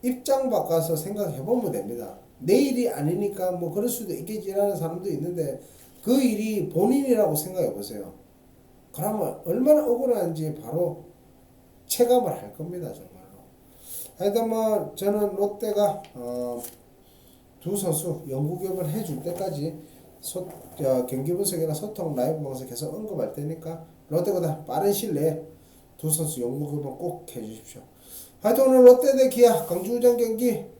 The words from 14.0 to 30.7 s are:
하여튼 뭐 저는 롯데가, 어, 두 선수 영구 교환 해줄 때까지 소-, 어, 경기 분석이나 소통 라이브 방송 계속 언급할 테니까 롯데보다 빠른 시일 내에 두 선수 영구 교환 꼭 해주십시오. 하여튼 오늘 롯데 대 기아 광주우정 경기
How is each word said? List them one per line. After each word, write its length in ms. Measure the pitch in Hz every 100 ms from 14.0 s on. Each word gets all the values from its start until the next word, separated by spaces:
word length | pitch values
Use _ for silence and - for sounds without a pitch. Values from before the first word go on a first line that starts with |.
| - -
하여튼 320 | 196 214 226
뭐 460 | 220 220 208 147
저는 420 | - 196 208 202 185
롯데가, 640 | 208 - 220 202 202 - -
어, 460 | 131 120 123 123 120 123 - _ _ _ - - - _ -
두 160 | 170 202
선수 460 | 185 151 175 139 135
영구 300 | 135 147 180
교환 300 | 190 185 160
해줄 340 | 196 175 127
때까지 560 | 170 175 190 156 156 - - - - -
소-, 200 | - 185
어, 680 | 185 - - - 135 131 123
경기 240 | 131 143
분석이나 400 | 180 202 175 160
소통 420 | 151 208 - 165
라이브 280 | 139 123 160
방송 240 | 139 127 131
계속 260 | 120 151
언급할 380 | 214 214 175 110
테니까 520 | - 147 160 160 165 - - -
롯데보다 560 | 156 185 214 165 151
빠른 280 | - 156 202
시일 220 | - -
내에 280 | 143 156 156 - - - - _ -
두 140 | 156
선수 320 | 151 156 123
영구 280 | 120 139 147
교환 280 | 143 139 123
꼭 280 | 170 - -
해주십시오. 460 | 127 107 110 - 107 - _ - - - -
하여튼 280 | 208 269 262
오늘 180 | 262 247
롯데 300 | 247 269 262
대 120 | 262
기아 360 | 233 240 - -
광주우정 500 | 175 196 240 240 240
경기 480 | 226 220 247 208 -